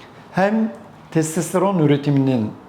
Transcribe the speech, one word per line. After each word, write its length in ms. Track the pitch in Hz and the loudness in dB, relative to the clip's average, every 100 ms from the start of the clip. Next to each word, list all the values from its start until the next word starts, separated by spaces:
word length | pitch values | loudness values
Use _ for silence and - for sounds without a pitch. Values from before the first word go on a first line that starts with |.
| - - - | -20 -20 -8
Hem 400 | - 202 220 220 - - - - | 0 0 0 -2 -6 -20 -20 -6
testosteron 680 | 160 156 180 156 185 190 190 | -2 -2 -2 -2 0 0 2
üretiminin 720 | 147 143 147 139 135 127 107 101 | 2 2 2 0 2 0 -2 -8